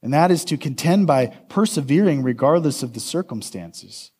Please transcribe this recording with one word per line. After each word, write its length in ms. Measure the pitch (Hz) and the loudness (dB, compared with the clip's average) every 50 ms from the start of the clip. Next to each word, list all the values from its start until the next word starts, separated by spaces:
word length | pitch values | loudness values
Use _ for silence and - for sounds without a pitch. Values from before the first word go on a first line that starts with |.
And 120 | - 110 135 | -6 0 2
that 180 | 151 165 180 | 2 4 4
is 140 | 185 165 - | 4 2 0
to 100 | - 160 | -4 -6
contend 520 | 139 - 156 135 - - 170 175 202 202 160 | -4 -4 -6 -8 -2 0 2 2 4 4 4
by 200 | 147 131 127 113 - - _ _ | 2 2 2 -2 -4 -12 _ _
persevering 720 | - 202 208 214 - 160 143 131 139 170 208 190 151 139 131 | -2 0 0 0 0 -4 -2 2 2 4 4 4 2 0 0
regardless 580 | 127 123 113 127 139 156 175 160 151 135 - | -2 -2 0 2 4 4 4 2 0 -2 -2
of 120 | - 123 117 | -8 -8 -10
the 80 | 117 | -10
circumstances. 1080 | 113 - - 165 185 - - 110 98 - - 98 87 85 - - - 95 - - - - _ | -12 -6 -6 -6 -6 -6 -8 -10 -10 -10 -12 -14 -14 -14 -16 -20 -20 -20 -20 -20 -20 -20 _